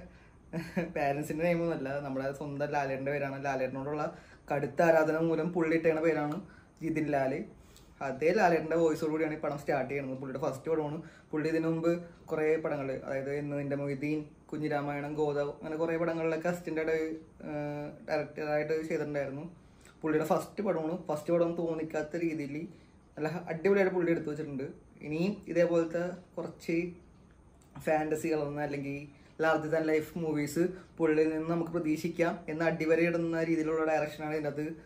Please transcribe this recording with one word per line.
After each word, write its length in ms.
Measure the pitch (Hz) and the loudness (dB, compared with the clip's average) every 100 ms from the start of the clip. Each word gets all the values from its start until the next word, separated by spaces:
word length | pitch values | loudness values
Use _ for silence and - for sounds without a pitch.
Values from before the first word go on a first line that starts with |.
| - - - - - 165 160 185 165 | -8 -20 -20 -20 -10 -8 -6 -4 -4
പേരൻസിൻ്റെ 520 | 156 143 143 151 156 175 | 0 0 0 -2 0 2
നെയിമൊന്നുമല്ല, 440 | 170 170 156 135 143 | 2 2 -2 -2 -4
നമ്മുടെ 260 | 143 135 135 | -4 -4 -4
സ്വന്തം 360 | 139 147 139 143 | -4 -6 -4 -2
ലാലേട്ടൻ്റെ 380 | 147 139 135 135 | 0 0 -2 -2
പേരാണ്. 240 | 143 139 135 | -2 -2 -4
ലാലേട്ടനോടുള്ള 600 | 139 131 127 135 135 147 160 - - - - | -2 -2 -2 -4 -4 -4 -4 -6 -18 -12 -4
കടുത്ത 340 | 143 143 - | -2 0 4
ആരാധന 380 | 170 160 156 160 165 | 6 6 6 4 2
മൂലം 200 | 160 170 | 2 0
പുള്ളി 220 | 175 160 165 | 0 2 4
ഇട്ടേണ 220 | 165 156 | 4 4
പേരാണ് 360 | 165 151 147 170 - - - - | 2 2 0 -4 -8 -18 -20 -8
ജിതിൻ 280 | 160 156 151 | -4 -2 2
ലാല്. 280 | 139 131 156 214 - - - - - | 2 2 -2 -6 -14 -20 -20 -20 -8
അതേ 300 | 139 127 156 208 | -6 0 2 6
ലാലേട്ടൻ്റെ 420 | 180 160 156 165 | 6 4 2 4
വോയിസോട് 320 | 165 151 160 | 4 4 0
കൂടിയാണ് 240 | 156 156 156 | 0 0 -2
ഈ 40 | |
പടം 160 | 151 147 | -4 -4
start 280 | - 143 127 | 0 0 0
ചെയ്യുന്നത്. 260 | 139 135 131 | -4 -4 -6
പുള്ളിയുടെ 220 | 135 131 | -6 -4
ഫസ്റ്റ് 260 | 147 123 156 | -4 -4 -2
പടമാണ്. 280 | 160 147 170 - - - | 0 0 -4 -10 -18 -6
പുള്ളി 220 | 156 156 | -2 0
ഇതിനു 200 | 160 160 | 2 2
മുമ്പ് 220 | 160 165 170 - - - | 2 2 0 -2 -16 -6
കുറേ 200 | 160 156 160 | 0 2 2
പടങ്ങൾ, 320 | 160 147 135 131 | 0 -2 -2 -4
അതായത് 280 | - 135 135 143 | -4 -4 -4 -4
ഇന്ന് 180 | 147 143 | -2 -4
നിൻ്റെ 200 | 139 143 | -2 -2
മൊയ്തീൻ, 360 | 143 135 147 151 151 - - | -2 -2 -2 -2 -4 -14 -10
കുഞ്ഞിരാമായണം, 640 | 151 151 147 143 143 147 151 | -4 -2 0 -2 -4 -4 0
ഗോദാവ്, 380 | 151 143 143 - | 0 2 -2 -4
അങ്ങനെ 200 | 156 156 | -6 -2
കുറേ 180 | 165 165 | 0 0
പടങ്ങളിലൊക്കെ 520 | 165 165 160 160 175 | 0 0 0 0 0
അസിസ്റ്റൻ്റായിട്ട്, 480 | 175 165 156 160 160 160 160 - - 151 | -2 -2 -2 0 0 0 -6 -12 -14 -8
ഏഹ്, 420 | 147 147 147 147 - - | -6 -4 -6 -8 -10 -4
ഡയറക്ടറായിട്ട് 680 | 151 143 - 151 151 151 156 160 | -2 -2 -6 -2 0 0 -2 -2
ചെയ്തിട്ടുണ്ടായിരുന്നു. 560 | 160 147 147 135 139 170 - - - - - | -2 -2 -2 -4 -6 -10 -14 -20 -20 -20 -6
പുള്ളിയുടെ 280 | 156 156 156 | 0 2 2
ഫസ്റ്റ് 340 | 165 - - | 0 0 -4
പടമാണ്. 320 | 202 160 160 175 | 0 0 0 -2
ഫസ്റ്റ് 280 | - 151 - | -2 -4 2
പടം 180 | 170 170 170 | 4 4 2
തോന്നിക്കാത്ത 600 | 165 160 160 156 147 170 | -2 -2 -2 -4 -4 -2
രീതിയിൽ 380 | 165 156 139 147 - - - - - - | -2 -2 -6 -6 -8 -12 -20 -20 -18 -6
നല്ല 100 | 151 170 - | -4 -4 -6
അടിപൊളിയായിട്ട് 460 | 165 196 196 185 180 | 0 4 4 4 2
പുള്ളി 140 | 165 | 2
എടുത്തു 180 | 165 151 | 2 0
വെച്ചിട്ടുണ്ട്. 340 | 151 143 135 147 - - - | -6 -6 -6 -8 -10 -20 -14
ഇനിയും 320 | 147 156 190 208 - | -6 0 0 -2 0
ഇതേപോലത്തെ 560 | 170 170 170 165 170 180 180 - | 2 4 4 2 0 -4 -6 -12
കുറച്ച് 440 | - - - - 170 175 - - - - - - - - - | -10 -10 -8 -4 -2 -2 -8 -18 -20 -20 -20 -20 -20 -20 -6
fantasy 520 | - 156 156 156 165 | 0 2 2 0 0
കലർന്ന 320 | 156 143 147 | 0 0 -2
അല്ലെങ്കിൽ 360 | 143 143 139 143 147 - - - | -4 -4 -6 -8 -10 -18 -14 0
larger 300 | 160 156 151 | 2 2 2
than 120 | 160 156 | 0 2
life 260 | 156 156 175 | 2 0 -4
movies 440 | 160 147 147 165 180 - - | -2 -2 0 0 0 -2 -12
പുള്ളിയിൽ 340 | - 160 156 156 | 0 2 4 2
നിന്ന് 200 | 156 160 | 0 0
നമുക്ക് 220 | 170 165 | -2 -2
പ്രതീക്ഷിക്കാം 600 | 170 151 156 170 170 170 175 - | -2 0 0 -2 0 0 0 -4
എന്ന 140 | 156 165 | 0 0
അടിവരയിടുന്ന 720 | 165 160 165 170 170 165 165 | 2 6 8 8 4 2 2
രീതിയിലുള്ള 400 | 165 160 156 160 156 | 2 2 2 2 4
ഡയറക്ഷനാണ് 500 | 156 151 - 151 156 | 2 2 -2 -4 -2
ഇതിനകത്ത് 280 | 151 139 156 165 | -2 -2 -4 -6